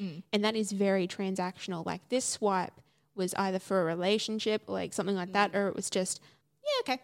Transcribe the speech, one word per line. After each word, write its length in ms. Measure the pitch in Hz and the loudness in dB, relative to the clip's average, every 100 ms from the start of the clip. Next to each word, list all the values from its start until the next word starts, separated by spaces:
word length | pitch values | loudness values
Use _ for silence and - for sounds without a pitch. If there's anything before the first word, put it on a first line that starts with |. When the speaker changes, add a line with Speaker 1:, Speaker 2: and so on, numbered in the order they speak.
Speaker 1:
Mm. 220 | 196 160 - | -8 -8 -2
Speaker 2:
And 100 | 208 | 0
that 120 | 214 | 2
is 160 | 220 202 | 0 0
very 360 | 196 196 190 180 | 2 4 4 2
transactional. 760 | - 196 185 180 - - 170 | -2 -2 -2 -2 -4 -6 -6
Like, 160 | 170 180 - | -4 -6 -2
this 160 | 254 | 0
swipe 480 | - - 208 190 - - _ _ _ | 0 0 2 2 0 -8 _ _ _
was 180 | 196 185 | -4 -2
either 240 | - 196 185 | 0 0 0
for 220 | - 190 | 0 2
a 40 | |
relationship 800 | 165 170 185 220 - 220 220 214 - | 2 2 2 2 0 -2 0 0 -2
or, 60 | |
like, 200 | 190 180 | -4 -4
something 220 | - 185 | -2 -2
like 160 | 190 180 | -2 0
that, 180 | 202 202 | 2 2
Speaker 1:
Mm. 40 | 202 | 2
Speaker 2:
or 80 | 196 | 0
it 60 | |
was 140 | - - | -2 -2
just 280 | 190 190 - - _ _ _ | 0 0 -4 -10 _ _ _
Speaker 1:
Yeah, 280 | 587 539 277 | -2 0 0
okay. 60 | 262 | -4